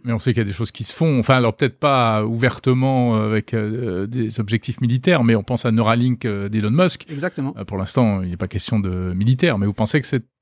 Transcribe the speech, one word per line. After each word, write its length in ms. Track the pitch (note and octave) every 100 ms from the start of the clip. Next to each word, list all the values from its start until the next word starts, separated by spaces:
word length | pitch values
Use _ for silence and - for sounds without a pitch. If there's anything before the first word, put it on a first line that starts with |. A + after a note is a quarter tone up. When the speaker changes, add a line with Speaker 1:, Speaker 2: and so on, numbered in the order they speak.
Speaker 1:
Mais 80 | A#2+
on 80 | A2+
sait 120 | C3
qu'il 60 | A2+
y 60 | G2+
a 20 |
des 60 |
choses 180 | G2 A2+
qui 120 | -
se 100 | A2
font. 260 | - E3 C3
Enfin, 160 | A2 C3
alors 200 | A#2 -
peut-être 240 | C3+ -
pas 460 | D3 C3+ A#2 G#2+ G#2+
ouvertement, 920 | A#2 B2 - C3 B2+ C3 C3 A#2+ A2
euh, 120 | G#2+
avec, 260 | G#2+ -
euh, 540 | A2+ G#2+ A2+ A#2 F2+ G#2
des 320 | B2 A2 -
objectifs 400 | G2+ A2 - -
militaires, 420 | B2 B2+ F#3 E3
mais 120 | A#2 A2+
on 80 |
pense 220 | - B2 A#2+
à 60 |
Neuralink, 540 | A2+ A2 A#2 B2+ A#2+ A#2+
euh, 240 | G2+ G2+
d'Elon 220 | G#2+ G#2
Musk. 380 | C#3+ F#3 - -
Speaker 2:
Exactement. 460 | C#3+ F3 - C#3 A2
Speaker 1:
Euh, 60 |
pour 140 | G2 G2
l'instant, 440 | F#2+ C3+ A#2 G2
il 80 | F2+
n'est 80 | F2
pas 120 | F#2
question 300 | G2 - G#2+
de 340 | G2 F2+ F#2
militaire, 440 | F2+ A2 B2+ F3 G#2+
mais 80 | G2+
vous 80 |
pensez 280 | G2+ G#2+ D3+
que 60 | -
c'est 180 | B2+ - _